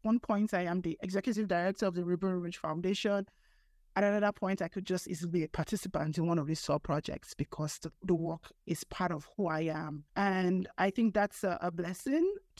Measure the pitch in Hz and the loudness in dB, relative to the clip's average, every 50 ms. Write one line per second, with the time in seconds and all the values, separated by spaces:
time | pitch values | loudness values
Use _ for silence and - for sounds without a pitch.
0 | - 220 226 240 - - 214 202 208 220 - 180 180 170 175 185 175 165 160 - | 0 2 2 2 2 2 2 2 2 2 2 0 0 2 0 0 0 -2 -4 -4
1 | - 190 185 196 190 262 220 208 214 190 185 175 175 190 196 - 226 196 175 175 | -6 -2 -2 0 0 0 0 0 0 2 2 2 2 0 0 2 0 0 0 0
2 | 175 175 180 165 185 190 185 180 175 170 175 - - 156 156 165 175 185 202 - | 0 0 0 2 2 0 0 0 -2 -4 -6 -6 -4 -4 -2 0 0 0 0 2
3 | - 214 202 202 202 - _ _ _ _ _ _ _ _ _ _ _ _ _ 190 | 2 2 2 2 0 -4 _ _ _ _ _ _ _ _ _ _ _ _ _ 2
4 | 208 202 202 208 202 202 208 - - 185 196 - 180 165 - 196 185 - 185 180 | 2 4 4 4 2 2 2 0 -2 -2 0 0 -2 -4 -4 -6 -2 -2 -2 -2
5 | - - 175 151 165 175 165 175 156 156 - - 156 - - 190 - 190 - 170 | -2 -4 -6 -4 -4 0 0 0 0 0 -2 -4 -2 -2 -2 -4 -4 -4 -4 -2
6 | 151 156 147 170 160 170 170 170 143 147 160 - - - 147 143 - - 143 147 | -2 0 0 0 2 2 2 2 2 0 -2 -4 0 0 0 0 0 0 -2 -2
7 | - - - - - - - - 147 - - - 151 151 - - - 160 - _ | -2 -4 -8 -8 -10 -14 -6 -6 -6 -6 -4 -6 -6 -6 -6 -8 -10 -12 -12 _
8 | - 185 180 165 165 165 165 165 - - - _ _ - 170 - - - - - | 0 0 2 2 2 -2 -6 -8 -10 -18 -20 _ _ -4 -4 -4 -4 -10 -6 -4
9 | 190 175 175 147 143 - _ - 202 170 156 156 165 160 156 156 156 151 151 147 | -4 -2 -2 -4 -8 -10 _ -2 -2 0 0 0 0 0 -2 -2 -4 -6 -8 -10
10 | - _ _ - 196 202 190 185 180 180 190 185 180 - - - 180 196 190 - | -12 _ _ 0 2 2 2 4 4 4 2 2 0 -2 -2 0 0 2 4 4
11 | 226 226 185 214 202 202 - - - 190 175 - - 180 170 170 175 170 185 - | 2 4 4 4 2 2 0 -2 -2 -2 -2 0 -2 -4 -2 -2 -4 -4 -4 -4
12 | - 269 269 320 339 381 415 392 - _ _ - | -2 0 2 4 4 2 2 -2 -8 _ _ -12